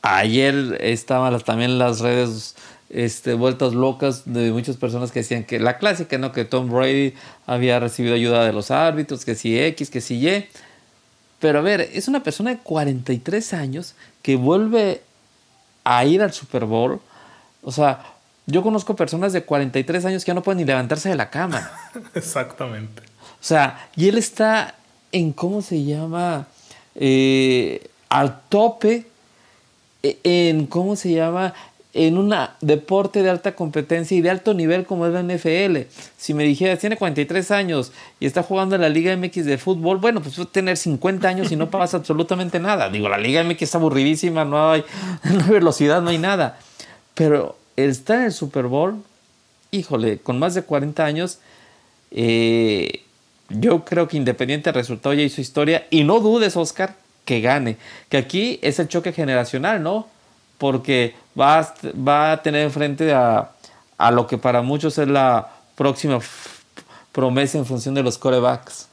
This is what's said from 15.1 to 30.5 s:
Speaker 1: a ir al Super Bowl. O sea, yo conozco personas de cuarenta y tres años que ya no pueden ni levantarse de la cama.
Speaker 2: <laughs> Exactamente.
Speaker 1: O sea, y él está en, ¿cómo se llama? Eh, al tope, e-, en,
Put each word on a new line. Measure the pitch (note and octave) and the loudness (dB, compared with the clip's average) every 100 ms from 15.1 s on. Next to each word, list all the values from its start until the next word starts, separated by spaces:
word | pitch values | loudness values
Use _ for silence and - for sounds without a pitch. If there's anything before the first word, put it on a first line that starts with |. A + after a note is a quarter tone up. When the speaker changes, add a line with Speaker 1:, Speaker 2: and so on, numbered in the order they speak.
| _ _ _ _ _ _ _ | _ _ _ _ _ _ _
Speaker 1:
a | - B2 C3+ | 2 4 4
ir | F3+ | 4
al | G3+ | 2
Super | - C3+ C3 A2+ | -2 -6 -4 0
Bowl. | A2 B2 C#3+ _ - - - _ _ | 0 0 -2 _ -20 -20 -20 _ _
O | - | -10
sea, | B2+ C#3+ C3 - - _ _ - | 0 2 0 -10 -20 _ _ -2
yo | D#3+ | 0
conozco | G3 G#3+ G3+ G3+ | 0 -2 -4 -2
personas | E3 E3 G3 | -2 0 -2
de | F#3 | -2
cuarenta | - C#3+ C3+ C3 | -2 -2 0 -2
y | |
tres | C3 F3 F3+ | -2 -2 -2
años | F#3+ | -2
que | F#3 | -2
ya | |
no | F3+ | -2
pueden | F3+ F#3+ | -2 -2
ni | D3+ | 0
levantarse | C3 B2 D#3 F#3+ | 0 0 -2 -2
de | E3 | -2
la | A2 | -2
cama. | C#3 F3+ C3 E2+ - - | -4 -4 -4 -8 -16 -18
Speaker 2:
<laughs> | B3 - F3 | -18 -12 -10
Exactamente. | - C#3 B2 - C3 G#2+ G#2+ - | -6 -6 -8 -8 -10 -10 -12 -16
Speaker 1:
O | - _ - - | -20 _ -20 -16
sea, | - D#3+ C#3 - - - | 0 2 2 -2 -12 0
y | F3+ | 2
él | A3 | 2
está | A3 - A3 A3 - - _ _ _ | -2 0 0 0 -4 -12 _ _ _
en, | F#3 D#3+ | -2 -2
¿cómo | C#3 F3 G#3 | -2 -4 -4
se | G3 E3 C#3+ | -4 -4 -2
llama? | D3+ D#3+ E3+ F3 D#3 C#3 _ _ - _ - | -4 -4 -4 -4 -4 -8 _ _ -20 _ -2
Eh, | C3+ C3 C3+ C3+ C3 B2+ F#2 B1 - _ _ | 2 4 4 4 4 2 0 -4 -12 _ _
al | C#3 C#3+ - _ | 2 2 -2 _
tope, | G3+ A3+ A3+ G#3+ A#3 A3+ _ _ _ _ _ _ _ _ _ | 2 2 2 0 0 -4 _ _ _ _ _ _ _ _ _
e-, | C#3+ - | -4 -2
en, | F3 F3 E3+ | 0 2 2